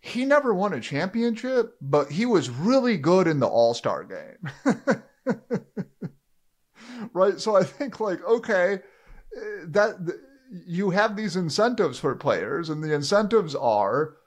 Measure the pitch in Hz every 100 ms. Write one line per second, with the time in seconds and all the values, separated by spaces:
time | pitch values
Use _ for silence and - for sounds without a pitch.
0 | - 233 269 294 269 185 202 147 107 143
1 | 185 226 233 226 254 262 226 _ 139 147
2 | 143 147 247 202 127 120 185 269 247 202
3 | 143 185 170 151 117 117 117 120 - 76
4 | 87 90 73 - 156 - 277 - - 240
5 | - _ - - _ 240 - - - _
6 | 175 _ _ _ _ _ _ _ 233 247
7 | 196 175 196 180 220 202 185 - 277 -
8 | 220 170 170 233 226 196 180 196 - _
9 | _ - - 427 208 208 165 175 214 196
10 | 170 - - _ 262 185 170 170 202 185
11 | 220 208 214 170 170 170 220 240 170 120
12 | 147 113 143 95 101 147 160 151 156 147
13 | 147 202 208 226 170 139 120 104 98 120
14 | 156 -